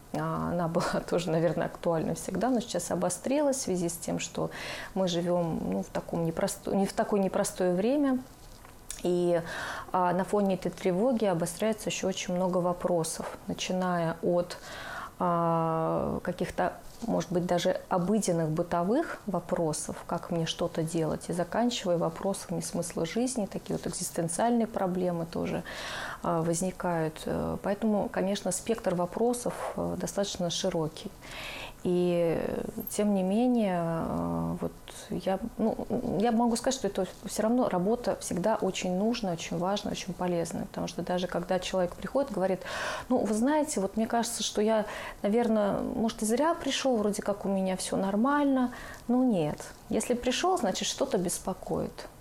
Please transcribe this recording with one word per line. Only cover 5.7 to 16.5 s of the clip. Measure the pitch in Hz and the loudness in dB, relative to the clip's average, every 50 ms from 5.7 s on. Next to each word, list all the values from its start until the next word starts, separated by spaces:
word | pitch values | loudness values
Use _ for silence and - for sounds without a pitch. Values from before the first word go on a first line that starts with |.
ну, | 190 196 | -2 -2
в | 190 - | -2 -4
таком | - 170 - - - 170 165 | -6 -6 -6 -4 -2 0 0
непросто-, | 165 160 - 196 185 - - - - 208 | 0 0 0 -2 -2 -2 -4 -4 0 2
не | 196 196 | 2 2
в | 196 - | 2 2
такое | - 220 - 220 202 | 0 0 2 2 2
непростое | 190 185 - - 196 - - - 185 180 180 | 2 2 2 0 0 0 0 0 2 2 4
время. | 180 190 233 277 302 285 269 262 254 - - - - - - - - - - - - - - - - | 4 4 4 4 4 4 4 2 2 0 -6 -14 -20 -20 -20 -20 -20 -20 -20 -20 -20 -16 -14 -14 -2
И, | - 175 180 175 175 175 175 170 165 170 - - - - - - - - | 0 2 2 4 4 4 4 2 2 -2 -6 -8 -6 -6 -8 -8 -8 -2
а, | - 185 180 180 175 | 0 2 4 4 4
на | 180 185 | 2 2
фоне | 185 - 208 202 196 190 | 2 2 2 4 4 2
этой | 180 - 180 | 2 0 -4
тревоги | 185 - - 190 175 180 220 262 262 220 220 | -6 0 0 2 2 4 4 4 4 4 2
обостряется | 196 180 165 170 165 - - 214 220 220 220 - 175 | 2 2 2 0 -2 -2 -2 0 0 0 0 -2 -4
ещё | 165 - - 190 | -4 -2 -2 -2
очень | 185 - - - 180 | -2 -2 -2 -2 0
много | 180 185 185 175 185 | 2 2 2 2 2
вопросов, | 170 180 175 175 - 175 175 170 160 - - - - - - - - - | 2 2 0 0 0 2 2 2 2 0 -4 -6 -8 -8 -10 -10 -8 -6
начиная | 170 - - - 185 185 185 180 180 175 170 160 165 - | -6 -4 -2 -2 0 0 2 2 2 2 2 0 -2 0
от, | - 180 175 175 175 175 - - - - - - - - - - - - - - | 0 2 2 2 2 0 -6 -12 -12 -14 -12 -12 -10 -10 -10 -10 -10 -10 -6 -2
а, | 180 180 170 170 170 165 165 165 165 165 160 165 160 160 165 165 135 - - 165 - | 0 2 2 4 4 4 4 4 2 2 2 2 2 2 2 0 0 0 -2 -2 -2
каких-то, | 180 175 - 180 - | -4 -2 -2 -2 -2